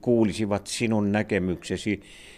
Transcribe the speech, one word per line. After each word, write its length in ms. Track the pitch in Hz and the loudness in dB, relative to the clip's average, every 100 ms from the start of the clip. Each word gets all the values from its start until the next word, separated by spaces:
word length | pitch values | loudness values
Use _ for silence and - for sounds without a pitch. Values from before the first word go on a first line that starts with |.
kuulisivat 680 | 127 117 107 95 104 101 - | 2 4 4 0 -2 -2 -4
sinun 440 | - 117 110 101 | -4 0 2 2
näkemyksesi 880 | 104 107 101 92 85 - 92 107 95 - - - | 0 0 0 0 -2 -4 -4 -2 -4 -6 -20 -20